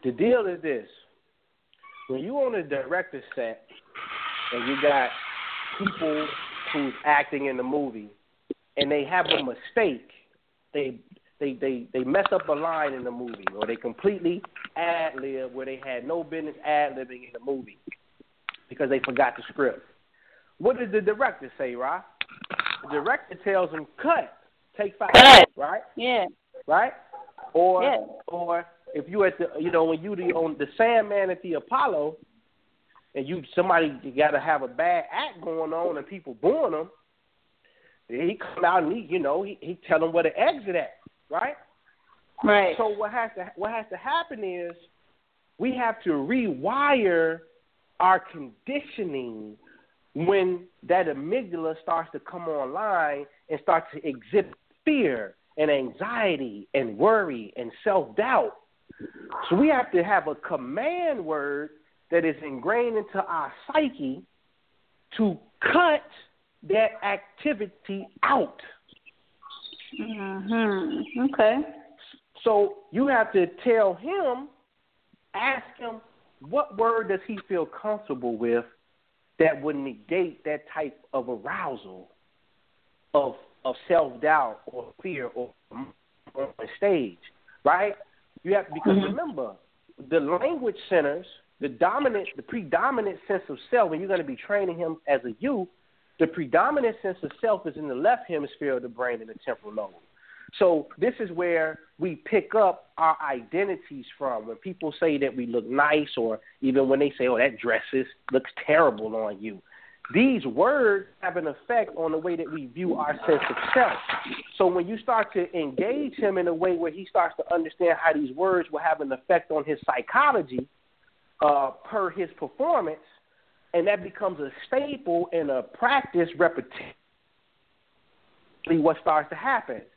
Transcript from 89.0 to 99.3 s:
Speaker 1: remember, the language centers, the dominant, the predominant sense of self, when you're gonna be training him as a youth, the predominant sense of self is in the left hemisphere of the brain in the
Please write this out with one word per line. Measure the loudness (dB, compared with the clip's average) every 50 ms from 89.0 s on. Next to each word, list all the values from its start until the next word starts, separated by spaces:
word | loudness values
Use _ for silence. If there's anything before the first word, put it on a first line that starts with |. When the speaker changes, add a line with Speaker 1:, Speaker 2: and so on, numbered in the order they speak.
| 4 0 -2
Speaker 1:
remember, | -4 -6 -6 -6 -8 -8 -8 -10 _ _ _ _ _ _ _ -20 -20 -8 0
the | 0 0
language | 2 2 -2 0 0 -2 -2 -2 -4 -6 -6 -6 -6 0
centers, | 2 2 2 2 -2 -4 -10 -14 -20 _ _ _ _ _
the | -8 -8
dominant, | -2 0 2 2 2 2 2 0 0 0 -4 -6 -12
the | -14 -14
predominant | -8 -8 -8 -4 0 0 2 2 2 0 0 -2 -2 -6 -8 -4
sense | -2 -2 -2 -2 -6
of | -12 -12 -6 0
self, | 2 4 4 4
when | 0 -4
you're | -2 -2
gonna | -2 -2 -2
be | -4 -8
training | -10 -6 -2 0 0 0 0 -4 -4
him | -4 -6 -6 -8 _ 0
as | 0 0 0
a | -4 -10 _
youth, | -4 -2 -2 -2 -4 -6 _ _ _ _ _ _ _ _ _ _
the | 0
predominant | 0 0 -6 -6 2 2 2 4 4 2 2 0 0 -2 -2 -6
sense | -6 -6 -6 -8
of | -12 -10 -4
self | 0 0 0 0 -2
is | -8 -10
in | -8 -8 -6
the | -6
left | 0 2 2 2 2 -2 -6
hemisphere | -6 -6 -6 -6 -10 _ -4 -2 -2
of | -2 -4
the | -8
brain | -8 -6 -4 -4 -4 -6
in | -8
the | -14